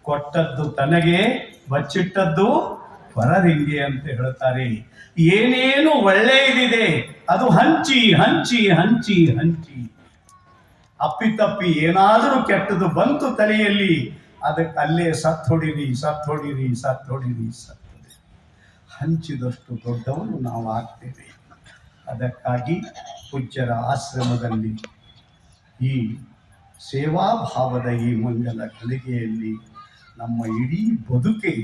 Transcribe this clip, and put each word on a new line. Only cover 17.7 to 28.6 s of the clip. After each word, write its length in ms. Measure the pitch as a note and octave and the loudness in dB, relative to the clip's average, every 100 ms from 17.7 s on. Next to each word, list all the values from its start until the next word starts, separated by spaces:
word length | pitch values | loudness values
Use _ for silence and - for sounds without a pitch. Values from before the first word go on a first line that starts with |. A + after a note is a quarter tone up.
| - - | -20 -20
ಹೊಡಿರಿ. 340 | - - - _ - _ _ _ _ _ | -20 -20 -20 _ -20 _ _ _ _ _
ಹಂಚಿದಷ್ಟು 840 | - D3+ D#3+ - C3+ B2 A#2+ _ A#2+ | -8 -4 -4 -4 -8 -8 -8 _ -12
ದೊಡ್ಡವನು 640 | A#2+ A#2+ A#2+ D3 A3 E3 | -8 -8 -6 -8 -6 -8
ನಾವು 320 | B2 A2+ A2+ | -8 -8 -6
ಆಗ್ತೇವೆ. 680 | A2+ A#2 - C3 - - - _ _ - - _ _ - | -8 -8 -18 -18 -18 -20 -20 _ _ -20 -20 _ _ -14
ಅದಕ್ಕಾಗಿ 680 | A2+ B2 - - B2 A#2+ E3+ - - - - - | -6 -6 -6 -4 -4 -2 -6 -6 -16 -20 -20 -12
ಪೂಜ್ಯರ 400 | C3+ B2 C3 A#2+ | -10 -8 -6 -4
ಆಶ್ರಮದಲ್ಲಿ 1040 | A#2 A#2+ C3+ - B2+ B2 A#2+ A#2 A2 A2 A2 - _ _ _ _ _ _ _ _ _ C3 | -2 -2 -4 -4 -4 -2 -2 -2 -4 -4 -6 -12 _ _ _ _ _ _ _ _ _ -2
ಈ 320 | C3 A2 A#2+ - _ _ _ _ _ - | -2 -4 -8 -16 _ _ _ _ _ -8
ಸೇವಾಭಾವದ 1000 | C3+ D3+ E3+ G3 A3+ C3+ - B2+ B2 A#2+ | -4 -2 0 0 0 -4 -4 -2 -2 -2
ಈ 260 | A#2+ A#2 A2+ | -2 0 0
ಮಂಗಲ 500 | A#2 A#2 A#2+ A2 | -2 -2 -4 -6